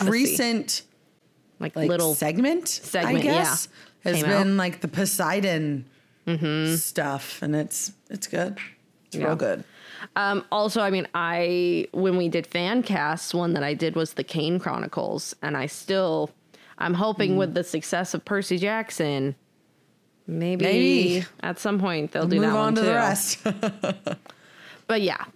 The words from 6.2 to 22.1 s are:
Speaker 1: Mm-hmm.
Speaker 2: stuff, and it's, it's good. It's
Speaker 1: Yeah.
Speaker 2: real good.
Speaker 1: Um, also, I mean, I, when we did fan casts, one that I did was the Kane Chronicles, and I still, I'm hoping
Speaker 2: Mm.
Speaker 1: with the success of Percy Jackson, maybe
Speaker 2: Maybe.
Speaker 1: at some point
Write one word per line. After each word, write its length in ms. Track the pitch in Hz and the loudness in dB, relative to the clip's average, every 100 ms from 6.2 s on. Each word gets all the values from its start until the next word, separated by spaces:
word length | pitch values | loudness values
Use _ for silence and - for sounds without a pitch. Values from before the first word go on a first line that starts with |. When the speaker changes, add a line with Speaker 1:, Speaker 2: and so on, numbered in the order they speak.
| - | -4
Speaker 1:
Mm-hmm. 480 | 165 156 151 156 165 | 0 0 0 0 0
Speaker 2:
stuff, 640 | - - 147 139 - - | -2 -2 -2 -2 -6 -6
and 120 | 147 | -2
it's, 380 | 151 151 - - - - | 0 -2 -4 -8 -10 -12
it's 160 | 196 - | -10 -6
good. 320 | 170 185 196 - - _ _ - | -4 -4 -6 -14 -20 _ _ -12
It's 100 | 160 | -4
Speaker 1:
Yeah. 100 | 151 | -2
Speaker 2:
real 100 | 160 | 0
good. 260 | 117 - - - - - - - | 0 -2 -6 -20 -20 -18 -8 -2
Speaker 1:
Um, 280 | 202 202 - | 0 0 -2
also, 300 | 208 208 226 | 0 0 2
I 100 | 196 | 2
mean, 160 | 190 - | 0 -2
I, 720 | 175 170 175 175 180 175 170 - | -2 0 0 0 2 2 0 -2
when 240 | - 190 180 | 0 2 2
we 120 | 170 | 2
did 160 | 170 160 | 0 -2
fan 360 | 175 180 240 | -2 0 0
casts, 500 | 233 185 147 160 - | 2 0 0 -2 -4
one 180 | 175 170 | -2 0
that 100 | 160 | 0
I 120 | 143 | 0
did 200 | 147 160 | 0 0
was 200 | 165 160 | 0 -2
the 100 | - | -4
Kane 340 | 135 165 151 180 | -4 -2 0 0
Chronicles, 800 | 180 - - - 53 143 - - | -2 -4 -4 -4 -4 -4 -8 -8
and 140 | 147 143 | -6 -4
I 100 | 127 | -6
still, 640 | - - 190 185 160 151 - _ - - - | -8 -2 0 2 0 -2 -8 _ -20 -16 -6
I'm 160 | 170 | -2
hoping 380 | 175 214 214 151 | 0 0 0 2
Speaker 2:
Mm. 40 | 185 | 2
Speaker 1:
with 180 | 185 | 0
the 80 | 175 | -2
success 500 | 170 160 - 175 180 | -2 -4 -2 -4 -2
of 100 | 165 | -6
Percy 340 | - 202 190 180 | -4 -4 0 0
Jackson, 760 | 202 220 220 - 151 139 135 139 _ _ _ _ _ _ _ _ - | 0 -2 -4 -2 0 0 -2 -4 _ _ _ _ _ _ _ _ -8
maybe 380 | 165 170 180 | -4 0 2
Speaker 2:
Maybe. 600 | 185 208 - 247 185 180 175 - | 4 4 6 6 4 2 -2 -6
Speaker 1:
at 180 | 175 165 | -6 -2
some 180 | 208 202 | 0 2
point 320 | 190 165 151 | 0 0 -2